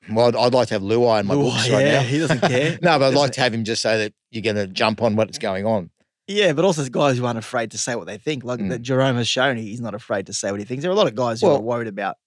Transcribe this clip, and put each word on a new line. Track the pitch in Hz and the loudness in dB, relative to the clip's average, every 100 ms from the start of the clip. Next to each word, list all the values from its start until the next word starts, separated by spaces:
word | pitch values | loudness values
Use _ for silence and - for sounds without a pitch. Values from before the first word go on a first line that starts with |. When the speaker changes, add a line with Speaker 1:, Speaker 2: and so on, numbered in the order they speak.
| - | -4
Speaker 1:
Well, | 107 120 | 2 2
I'd, | 117 | 4
I'd | 120 | 2
like | 123 117 | 2 2
to | 110 | -2
have | |
Luai | 95 113 120 110 | 0 2 4 2
in | 101 | 2
my | 143 | 0
Speaker 2:
Luai, | 139 | 0
Speaker 1:
books | 120 117 | 0 0
right | 107 107 | 2 4
Speaker 2:
yeah, | - | 2
Speaker 1:
now. | 123 | 0
Speaker 2:
he | 143 | -2
doesn't | 156 139 | 0 0
care. | 160 127 151 165 | 2 2 0 0
Speaker 1:
<laughs> | |
No, | 170 | 2
but | 151 | 4
I'd | |
Speaker 2:
Doesn't | 135 135 | 4 4
Speaker 1:
like | 143 | 2
to | 123 | 2
have | 127 | -2
him | 113 | 0
just | 107 113 | -4 -2
say | 113 110 | 0 0
that | 107 _ _ | -2 _ _
you're | 117 | -4
gonna | 110 104 98 | -2 -2 -4
jump | 95 117 107 | -2 -2 0
on | 117 107 | 0 0
what's | 107 - | -2 -4
going | 107 95 101 | -6 -4 -2
on. | 110 85 _ _ _ - | -2 -4 _ _ _ -6
Speaker 2:
Yeah, | 202 196 | 2 2
but | 147 180 | 4 2
also | 160 | 2
there's | 135 | -2
guys | 120 147 123 | 0 2 2
who | 123 | 0
aren't | 117 | -4
afraid | 110 123 117 | -4 -4 -4
to | 107 | -6
say | - 120 | -4 -4
what | 85 | -6
they | 104 | -8
think. | - 147 | -6 -6
Like | 120 123 | -6 -6
Speaker 1:
Mm. | 196 | -4
Speaker 2:
that | 123 | -6
Jerome | 120 131 135 120 | -2 2 2 2
has | 113 | -2
shown, | - 131 120 | 0 0 0
he's | 110 117 | -6 -8
not | 117 | -10
afraid | 104 - 104 90 | -10 -6 -6 -4
to | |
say | 98 101 | -6 -4
what | 101 | -6
he | 104 | -6
thinks. | 131 | -6
There | 165 | -2
are | 196 | 2
a | |
lot | 175 | 2
of | 110 | 0
guys | 123 113 | -2 2
who | 165 | 4
Speaker 1:
Well | 143 | 2
Speaker 2:
are | |
worried | 110 120 113 | 0 -4 -4
about. | 98 98 - | -4 -6 -6